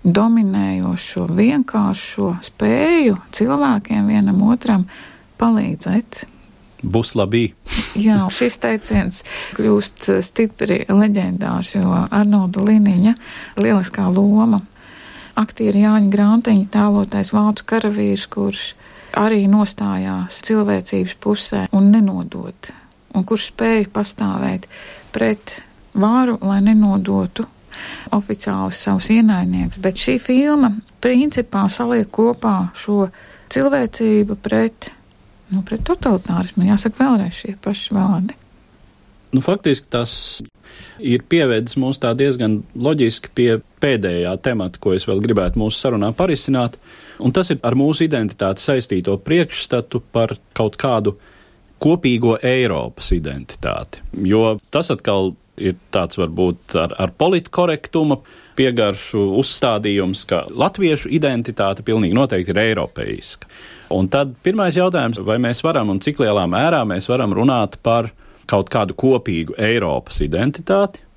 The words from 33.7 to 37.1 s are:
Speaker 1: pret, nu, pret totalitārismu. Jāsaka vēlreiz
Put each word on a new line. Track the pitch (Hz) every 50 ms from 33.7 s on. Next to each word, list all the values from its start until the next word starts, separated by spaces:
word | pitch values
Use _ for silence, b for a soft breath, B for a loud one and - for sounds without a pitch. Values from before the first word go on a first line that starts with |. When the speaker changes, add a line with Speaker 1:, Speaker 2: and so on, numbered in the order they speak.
| 277 277 247 220 - - 233 220 214 214 208 202 208 202
Speaker 1:
pret, | - 214 214 220 226 226 226 _ - - - - _ _ _ _ _ - _ _ _ _ 190
nu, | 190 185
pret | - 214 226 -
totalitārismu. | - 359 359 - 269 202 180 - - 175 175 185 180 - - 180
Jāsaka | 196 208 202 - 226 214 - 262
vēlreiz | 277